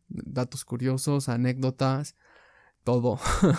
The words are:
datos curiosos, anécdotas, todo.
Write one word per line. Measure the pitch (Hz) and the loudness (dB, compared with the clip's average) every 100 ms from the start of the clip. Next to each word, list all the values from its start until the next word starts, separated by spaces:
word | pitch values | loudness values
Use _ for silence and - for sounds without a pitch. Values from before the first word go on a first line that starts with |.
| - | -14
datos | - - 139 - 135 | -12 -8 -4 -4 -6
curiosos, | - 120 127 131 - 143 135 | -8 -4 -2 0 0 0 0
anécdotas, | 117 123 127 131 131 131 135 147 - _ - - _ _ _ - | 0 0 0 -2 0 0 0 -4 -12 _ -20 -20 _ _ _ 0
todo. | 123 120 110 - - 190 | 2 2 0 0 4 4